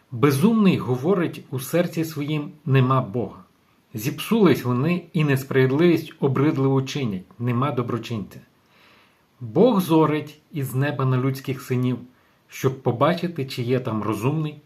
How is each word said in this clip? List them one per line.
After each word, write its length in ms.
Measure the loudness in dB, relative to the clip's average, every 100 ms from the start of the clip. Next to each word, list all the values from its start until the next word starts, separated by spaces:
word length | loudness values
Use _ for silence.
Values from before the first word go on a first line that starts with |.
| -14
"Безумний 680 | 0 2 4 4 4 4 2
говорить 680 | 0 -2 0 0 -2 -6 -10
у 100 | -10
серці 460 | -2 0 0 -2 -6
своїм: 460 | -6 -4 -4 -6 -8 2
нема 360 | 4 4 2
Бога. 420 | 0 -4 -6 -10 -20 _ _ _ _
Зіпсулись 680 | -8 -6 -6 -2 4 6 4
вони, 400 | 2 0 0 -2 -2
і 100 | 0
несправедливість 880 | 2 2 2 2 4 4 4 4 -2 -4
обридливу 640 | -2 2 2 2 2 2
чинять, 580 | 0 -4 -4 -6 -10 -8
нема 320 | -2 0 -2
доброчинця. 680 | -2 -2 -4 -6 -8 -8 -14 -20 _ _ _ _ _ _ _ _ -16
Бог 380 | -4 4 4 4
зорить 600 | 2 4 4 0 -6 -14 _
із 240 | -8 -4 -2
неба 300 | -2 0 0
на 120 | 0
людських 440 | 0 -4 -6 -8
синів, 360 | -4 -2 0 -4 -8 _ _ _ _
щоб 360 | -4 -4 -2
побачити, 640 | -4 0 0 0 -4 -6 -8
чи 160 | -6
є 180 | -2 -2
там 240 | -2 -4
розумний, 580 | -4 -2 -2 -2 -4 -8